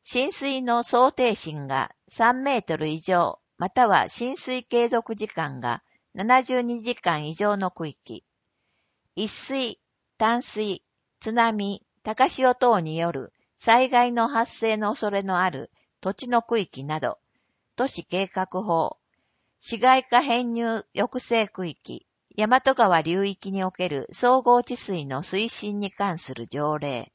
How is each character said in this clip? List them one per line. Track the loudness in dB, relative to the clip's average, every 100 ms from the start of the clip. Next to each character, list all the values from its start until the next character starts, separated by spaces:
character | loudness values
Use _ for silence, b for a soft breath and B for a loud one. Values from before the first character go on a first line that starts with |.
浸 | -4 -2 -2
水 | -4 -4 -4
の | 0 -2
想 | 2 4 4
定 | 4 2
深 | 2 -6 -8 -4
が | -2 -2 _ _
三 | 2 2 2
メ | 0 -2
ー |
ト | -2 -4
ル | -2
以 | -4
上、 | 0 2 2 -2 _ _
ま | -4
た | 2 4
は | 4 2
浸 | -4 -8 -8
水 | -6 -6
継 | 0 0 2
続 | 0 -2 -8
時 | -6
間 | -6 -6 -4
が | -6 -6 _ _ _
七 | -6 4 4
十 | 4 -2
二 | -2 -4
時 | -6
間 | -4 -2 -2 -4
以 |
上 | -2 0 0
の | -2
区 | -4 -10
域。 | -10 -16 -16 _ _ _ _ _ _ _ _ _ -6
一 | -6
水、 | -6 -6 -4 -4 -8 _ _ _ _
淡 | 0 0
水、 | -4 -6 -4 -6 _ _ _ _
津 | -4
波、 | 2 2 0 -4 -6 _ _
高 | -10 2 2
潮 | 4 2
等 | 4 4 4
に | 2 -2
よ | -2
る | -4 -10 _ _ _
災 | 4 4 6
害 | 4 2
の | 2 0
発 | 0 -4 -2
生 | -2 0
の | -2
恐 | -2 -2
れ | -2
の | 0 0
あ | 0
る | -2 -12 _ _ _
土 | -6
地 | -6 0
の | 0
区 | 2 -2
域 | -2 -8
な | -8 -4
ど、 | -4 -6 _ _ _ _ _ -4
都 | -4
市 | -4
計 | -6 -4 -2
画 | -4 -4 -4
法、 | 0 0 0 -4 _ _ _ _ _ _
市 | -10 2
街 | 4 4
化 | 4 2
編 | 2 0 0
入 | -2 -2 -4 -6
抑 | -4 -2 -4
制 | 0 0 0
区 | -4 -8
域、 | -8 -14 -14 _ _ _ -4
大 | 2
和 | 4 4
川 | 4 6 4
流 | 2 0 0
域 | -4 -6
に | -4
お | -4
け | -2 -4
る | -2 -6
総 | 0 4 4
合 | 6 4
治 | 2 -8
水 | -6 -6
の | -4 -6
推 | -4 -4 -4
進 | -6 -6 -6
に | -6
関 | -4 -4 -4
す | -10
る | -10 -8
条 | -4 -2 -2
例。 | -4 -6 -8